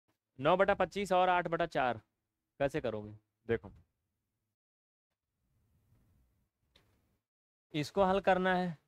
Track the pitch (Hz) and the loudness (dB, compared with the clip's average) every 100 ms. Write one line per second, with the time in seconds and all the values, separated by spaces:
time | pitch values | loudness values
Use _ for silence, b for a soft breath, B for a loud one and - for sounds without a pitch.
0 | _ _ _ - 143 185 196 196 180 190 | _ _ _ -4 0 2 2 2 0 -2
1 | 196 185 185 180 170 165 170 151 127 110 | 0 2 4 2 0 -2 -2 0 -2 -2
2 | - _ _ _ _ - 139 156 127 107 | -8 _ _ _ _ -4 -4 -2 -6 -8
3 | 104 107 _ _ 113 113 98 - _ _ | -10 -16 _ _ -4 -4 -6 -20 _ _
4 | _ _ _ _ _ _ _ _ _ _ | _ _ _ _ _ _ _ _ _ _
5 | _ _ _ _ _ _ _ _ _ _ | _ _ _ _ _ _ _ _ _ _
6 | _ _ _ _ _ _ _ _ _ _ | _ _ _ _ _ _ _ _ _ _
7 | _ _ _ _ _ _ _ 156 143 196 | _ _ _ _ _ _ _ -8 -4 0
8 | 190 190 190 185 185 180 180 156 | 2 2 2 2 2 0 -2 -8